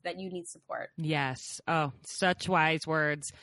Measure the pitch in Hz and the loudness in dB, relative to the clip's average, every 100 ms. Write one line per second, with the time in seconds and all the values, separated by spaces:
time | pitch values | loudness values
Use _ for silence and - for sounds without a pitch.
0 | 175 175 190 180 170 170 - - - - | -8 -6 -6 -6 -8 -14 -8 -8 -8 -4
1 | 156 151 135 131 - - - 165 147 - | 0 2 0 -2 -8 -8 0 2 2 -4
2 | - - 190 180 - 180 156 160 - 160 | -12 0 2 2 2 4 4 2 0 2
3 | 151 147 - - | 2 0 -6 -14